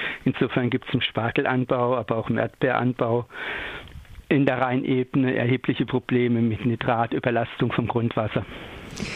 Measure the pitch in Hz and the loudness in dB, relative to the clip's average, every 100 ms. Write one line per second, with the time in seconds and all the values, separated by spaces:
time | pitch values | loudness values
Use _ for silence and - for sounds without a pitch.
0 | - - - - 127 - 123 123 - 123 | -6 -2 -2 0 2 2 2 0 0 -2
1 | - - 113 131 139 127 123 131 120 127 | 0 0 0 2 2 2 2 2 2 0
2 | 113 113 110 117 113 - 135 117 123 123 | 0 -2 0 0 0 0 2 2 2 2
3 | 120 120 117 - - - - - - - | 2 2 -2 -10 -8 -8 -8 -12 -14 -18
4 | - - - 147 135 127 127 127 - 131 | -16 -18 2 4 4 2 0 0 0 0
5 | 127 143 131 131 120 127 - 131 127 127 | 0 0 2 2 0 0 0 -2 0 -2
6 | - 123 120 117 117 107 127 113 - 117 | 0 2 2 2 2 0 -2 0 0 0
7 | 117 - - 117 117 - 123 - 117 120 | 0 0 0 0 -2 -2 0 0 0 0
8 | 117 - 110 - 98 - - - - - | 0 0 0 -2 -4 -10 -14 -14 -14 -10
9 | - | -8